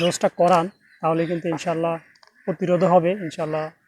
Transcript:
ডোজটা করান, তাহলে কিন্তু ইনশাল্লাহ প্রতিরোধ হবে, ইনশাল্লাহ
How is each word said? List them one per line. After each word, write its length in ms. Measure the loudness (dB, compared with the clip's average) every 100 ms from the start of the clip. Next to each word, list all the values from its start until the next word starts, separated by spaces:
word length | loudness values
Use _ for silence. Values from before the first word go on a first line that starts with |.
ডোজটা 280 | -2 0 -2
করান, 400 | 2 4 4 2 -8 _ _
তাহলে 260 | -2 0 -2
কিন্তু 220 | -4 -4
ইনশাল্লাহ 500 | -4 -4 -4 -4 -6 -10 _ _ _
প্রতিরোধ 400 | -8 -4 0 2
হবে, 260 | 4 4 4
ইনশাল্লাহ 600 | -2 -6 -8 -6 -6 -8 -12